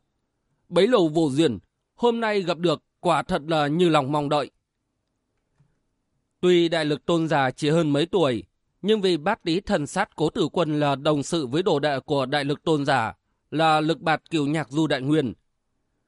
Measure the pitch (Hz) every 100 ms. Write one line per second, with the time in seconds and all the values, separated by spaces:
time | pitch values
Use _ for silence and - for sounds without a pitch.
0 | _ _ _ _ _ _ _ 175 202 240
1 | 165 151 160 131 160 104 - _ _ _
2 | 240 233 226 208 175 160 170 147 - _
3 | 180 151 143 185 143 160 147 156 180 156
4 | 131 151 143 147 131 - _ _ _ _
5 | _ _ _ _ _ _ _ _ _ _
6 | _ _ _ _ 180 175 170 165 151 147
7 | - 170 160 147 131 - 147 160 156 143
8 | 170 202 147 117 - _ _ _ 185 220
9 | 190 170 156 226 180 165 - 196 143 185
10 | 214 - 160 - 156 - 160 151 147 135
11 | 151 151 135 170 131 139 190 147 151 135
12 | - 143 127 147 139 147 - 156 139 135
13 | 113 82 _ _ _ 147 160 156 156 151
14 | 165 151 - 160 143 160 143 143 156 143
15 | 131 156 135 92 _ _ _ _ _ _